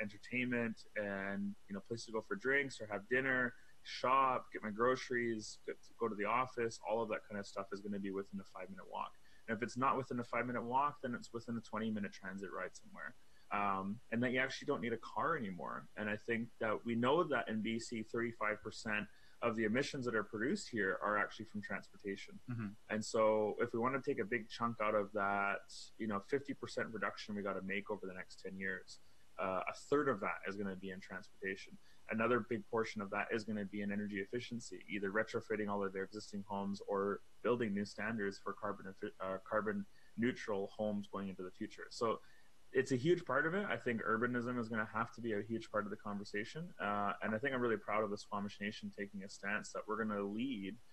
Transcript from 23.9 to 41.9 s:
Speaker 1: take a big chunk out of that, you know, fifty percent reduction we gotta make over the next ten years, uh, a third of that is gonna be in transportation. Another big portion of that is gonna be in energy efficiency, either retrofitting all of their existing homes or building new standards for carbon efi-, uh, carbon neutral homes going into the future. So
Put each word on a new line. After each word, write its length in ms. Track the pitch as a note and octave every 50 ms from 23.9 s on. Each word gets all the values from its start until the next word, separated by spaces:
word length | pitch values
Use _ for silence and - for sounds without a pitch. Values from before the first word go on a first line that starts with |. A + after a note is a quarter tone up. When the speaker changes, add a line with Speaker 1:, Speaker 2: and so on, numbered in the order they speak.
| C3+ C3+ B2+
Speaker 1:
take 160 | D3 C3+ B2
a 60 | A2
big 260 | G2 B2 A#2 G#2+ -
chunk 260 | - - A#2+ A#2 A#2 - G#2+
out 120 | G#2+ A2
of 160 | G#2+ G2+ G2 G#2
that, 460 | G#2 G2 G2 G2+ G2+ G2+ G2+ G2 - - - - - - - -
you 120 | - A2+ G#2+
know, 120 | G#2 G2 - -
fifty 240 | C#3+ C#3 - - B2+
percent 360 | - - A#2 - B2 A2 - A2
reduction 420 | G#2 G2 G#2 - - - - G#2
we 60 | G#2
gotta 220 | G2 G2+ F#2+ F#2+ F#2+
make 280 | F#2+ G2 G#2 G2+ -
over 160 | G#2+ F#2+ F#2+
the 60 | F#2+ F2+
next 300 | F#2 F2 - - - -
ten 140 | F#2+ F#2+ F#2+
years, 400 | G2 G2 F#2 F2+ - - - - - - - - - - - -
uh, 240 | F#2+ F#2+ F#2+ F#2 -
a 60 | - - - - -
third 220 | C#3+ D3 D3 C#3
of 100 | B2 G2
that 200 | G#2 F#2 E2+ E2 -
is 100 | F#2+ G2
gonna 200 | G2+ G#2 G2 F#2+
be 140 | F#2 F#2+ F#2+
in 100 | F#2 F#2+
transportation. 800 | - - F#2+ - - - - - - F#2+ G2 - - - - - - - - - - -
Another 300 | A2 A2 A2+ A#2 B2 A#2+ G#2+ -
big 180 | A#2+ A2+ - -
portion 320 | - A2+ A2 - - G#2+
of 80 | G2+ G2 G#2
that 160 | G#2 G2 -
is 140 | A2+ A2+ G#2
gonna 200 | A2+ G#2+ G#2 G2+
be 160 | F#2+ G2+ G#2
in 100 | G#2 G2+
energy 300 | G2+ G#2 G#2 G2+ G2+ G2
efficiency, 640 | G2 - - B2 A#2+ - B2 A#2 - - F#2 F2 - -
either 200 | F#2 G#2 G2+ G2
retrofitting 600 | F#2+ A2 A2 - - A2+ - - A2 G#2 G#2+ G2+
all 120 | G2+ G2+ G2
of 120 | F#2+ F#2+
their 100 | F#2+ F#2+
existing 400 | F#2 - G#2+ - - - G2+ G2
homes 360 | - G2+ G2+ G2 G2 G2 G2 -
or 340 | - G2+ G2 G2 G2+ G2 - - - - - -
building 300 | G#2 B2 A#2+ A#2+ G#2+ G2
new 140 | G2+ G#2
standards 520 | - - - G2+ G#2+ A#2 A2 G2+ G2 G2 -
for 140 | - G#2 G2+
carbon 400 | - G#2+ G#2 G2 G2 F#2+ F#2+ F#2+
efi-, 200 | - G#2 G2+ - - F#2+
uh, 160 | F#2+ F#2+ F#2 - -
carbon 380 | A2 G#2+ G#2 G#2+ G2+ G2+ G2 - - - - - - -
neutral 520 | A2+ B2+ B2 - - - G#2 G2 G2 G2+ -
homes 320 | - G#2+ G#2+ G#2 G2+ G2+ -
going 200 | - G2 G2 G2
into 120 | F2+ F2+ F#2
the 80 | F2+
future. 360 | - - A2 G2+ - - -
So 320 | -